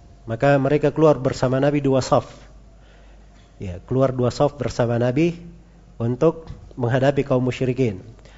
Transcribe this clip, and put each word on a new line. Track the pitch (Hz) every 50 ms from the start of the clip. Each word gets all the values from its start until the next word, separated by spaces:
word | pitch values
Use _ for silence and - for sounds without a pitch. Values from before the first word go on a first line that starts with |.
| - - - - -
maka | 113 113 113 139 143 143 139
mereka | 131 127 147 147 147 143
keluar | 123 147 156 156 143
bersama | 127 131 139 - - - 127 131 131 139
Nabi | 147 143 147
dua | 139 139 131 131 127
saf. | - 151 120 - - - - - - - - - - - - - - - - - - - - - - - - - - - -
Ya, | 104 95 87 90 -
keluar | - 123 131 135 127 127
dua | 127 123 123 -
saf | - 147 139 -
bersama | - 123 110 - - 123 113 120
Nabi | 117 120 123 127 143 165 175 170 - - - - - - - - - - - - -
untuk | 117 120 123 127 156 165 165 - - - - - - - - -
menghadapi | 123 117 127 131 131 139 143 143 127 -
kaum | 135 127 127
musyrikin. | 127 120 - 131 123 123 127 131 113 98 92 - - - - - - -